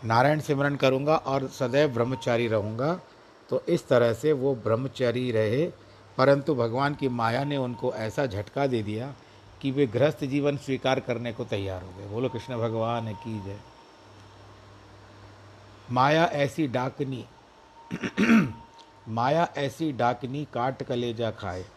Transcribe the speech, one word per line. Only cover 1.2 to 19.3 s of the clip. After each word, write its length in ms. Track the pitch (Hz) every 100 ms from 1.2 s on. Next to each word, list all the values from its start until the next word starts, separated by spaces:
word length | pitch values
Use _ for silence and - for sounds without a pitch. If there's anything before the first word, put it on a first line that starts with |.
| 135 135 131
सदैव 460 | - 127 131 151
ब्रह्मचारी 540 | 117 117 131 - 117 120
रहूँगा। 520 | 107 104 110 139 180 - - - - -
तो 140 | 127 -
इस 180 | 170 -
तरह 260 | 127 117
से 200 | 113 151
वो 220 | 143 135 127
ब्रह्मचारी 760 | 107 113 131 - 123 117 127
रहे, 360 | 110 107 123 175 - - - - -
परंतु 380 | 131 143 139 139
भगवान 400 | 117 120 139 147
की 120 | 135
माया 340 | 120 113 120
ने 140 | 143 143
उनको 360 | 123 120 131
ऐसा 320 | 117 110 127 139
झटका 420 | 101 101 - 139
दे 160 | 123
दिया 300 | 104 107 131 131 - - - -
कि 100 | 135
वे 160 | 135 139
गृहस्थ 360 | 117 143 151
जीवन 340 | 143 143 143 143
स्वीकार 420 | - 131 131 131
करने 340 | - 117 120
को 120 | 113 117
तैयार 380 | 104 98 92
हो 60 | 92 90
गए। 100 | 101
बोलो 220 | 107 127
कृष्ण 280 | 110 117 120
भगवान 560 | 113 113 113 120 113
की 320 | 104 117 110 98
जय। 140 | 101 - - - - - - - - - - - - - - - - - - - - - - -
माया 340 | 123 135 156 170
ऐसी 420 | 147 139 - 147
डाकनी, 580 | 120 127 - 135 127 - - - - - - - - - -
<clears throat> 340 | 226 226 143 107 - - - - -
माया 400 | 113 123